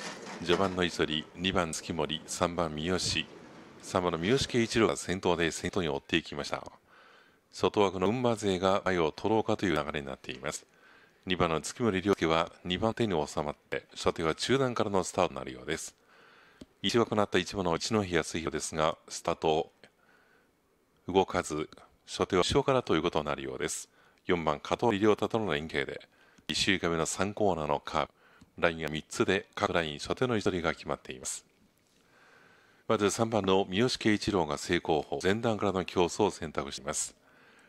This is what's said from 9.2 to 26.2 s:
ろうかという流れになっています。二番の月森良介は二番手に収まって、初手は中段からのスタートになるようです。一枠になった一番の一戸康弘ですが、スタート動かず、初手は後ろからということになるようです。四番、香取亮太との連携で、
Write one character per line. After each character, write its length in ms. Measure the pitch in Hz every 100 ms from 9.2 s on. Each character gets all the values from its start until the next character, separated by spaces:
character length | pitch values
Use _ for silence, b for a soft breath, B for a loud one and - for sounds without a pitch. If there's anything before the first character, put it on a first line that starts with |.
| 101
ろ 60 | 110
う 40 |
か 120 | 104 107
と 80 |
い 60 | 98
う 20 |
流 180 | 78 73
れ 100 | 78
に 40 | 69
な 100 | 65
っ 20 |
て 140 | -
い 60 | -
ま 140 | 69
す。 140 | - - b b b b b
二 120 | - 90
番 120 | 87
の 140 | 80
月 200 | 76 -
森 220 | 117 95
良 80 | 98
介 140 | 98 82
は 260 | 82 85 -
二 140 | 87 90
番 160 | 110
手 140 | - 113
に 200 | 82 73
収 140 | -
ま 120 | 73
っ 40 | 71 _
て、 160 | 67 -
初 200 | - 98
手 100 | -
は 120 | 82
中 240 | 78 - 127
段 160 | 131
か 100 | 117
ら 60 | 104
の 120 | 98
ス 100 | 87
タ 100 | -
ー 60 | 175
ト 40 |
に 60 | 135
な 60 |
る 80 | 135
よ 60 | 127
う 40 | 127
で 120 | 156
す。 160 | - - B B B B B B B _
一 160 | 98 120
枠 160 | 110
に 40 | 107
な 60 |
っ 60 | 101
た 80 | 95
一 180 | 85 104
番 80 |
の 100 | 90
一 140 | 82 -
戸 160 | 110
康 340 | 95 85 78 85
弘 140 | 76
で 80 | 78
す 140 | -
が、 240 | 80 78 - -
ス 140 | -
タ 100 | -
ー 20 | 165
ト 360 | 80 78 - _ - _ b b b b b _ _ _ _ _ -
動 160 | 92
か 180 | 92 90
ず、 280 | - 76 76 - - _ -
初 200 | - -
手 100 | 92
は 60 |
後 100 | -
ろ 120 | 147
か 100 | 135
ら 80 | 131
と 140 | - 85
い 20 |
う 40 |
こ 80 | 82
と 100 | 82
に 40 |
な 100 | 73
る 80 | 69
よ 120 | 65
う 40 | 65
で 120 | 78
す。 180 | - - b b b
四 200 | - 90
番、 160 | 78 73
香 160 | - 87
取 240 | 120 101
亮 100 | 107
太 160 | 101 104
と 120 | 113
の 120 | 104
連 160 | 73 80
携 160 | 78
で、 160 | 67 69 - b